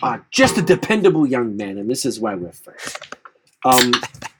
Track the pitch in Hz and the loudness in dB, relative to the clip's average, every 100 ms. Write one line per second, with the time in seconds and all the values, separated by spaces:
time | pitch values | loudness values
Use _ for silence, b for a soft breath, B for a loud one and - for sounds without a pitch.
0 | 98 - - - 262 - 175 180 - - | -6 -6 -6 2 4 4 2 2 2 2
1 | 185 156 143 127 117 101 101 98 104 127 | 4 4 2 0 -2 -4 -8 -6 -6 -4
2 | 131 107 110 98 85 - - - - - | -4 -4 -4 -6 -8 -14 -20 -16 -14 -14
3 | - - - _ _ _ 127 127 123 117 | -16 -20 -20 _ _ _ 2 4 4 0
4 | - - - - | -4 -14 -18 -16